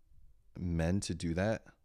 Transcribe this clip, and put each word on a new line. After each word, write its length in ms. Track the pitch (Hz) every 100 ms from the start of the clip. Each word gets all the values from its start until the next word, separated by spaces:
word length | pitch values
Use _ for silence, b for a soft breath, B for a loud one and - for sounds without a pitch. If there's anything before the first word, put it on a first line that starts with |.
| - - - - - -
men 420 | 90 82 82 98
to 140 | -
do 200 | 87 85
that 280 | 82 101 113 - -